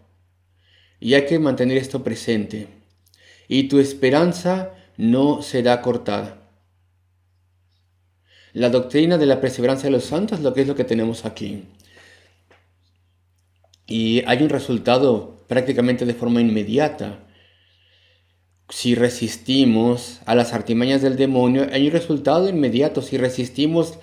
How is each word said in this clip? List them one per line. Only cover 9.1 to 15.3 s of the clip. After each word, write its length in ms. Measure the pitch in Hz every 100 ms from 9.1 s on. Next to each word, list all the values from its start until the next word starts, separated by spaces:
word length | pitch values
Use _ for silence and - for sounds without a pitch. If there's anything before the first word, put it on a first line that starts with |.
| 175
de 80 | 143
la 140 | 131
perseverancia 460 | 131 123 123 135 143
de 60 |
los 100 | 127
santos, 380 | - 151 214 185
lo 120 | 147
que 100 | 131
es 40 | 135
lo 80 |
que 80 | 139
tenemos 420 | 127 113 113 117
aquí. 380 | 110 - 104 101 90 _ _ - - - _ _ _ _ _ _ _ _ _ _ _ _ _ _ _ _ -
Y 380 | 113 113 117 120
hay 160 | 123
un 60 | 151
resultado 960 | 139 - 117 123 127 139 110 -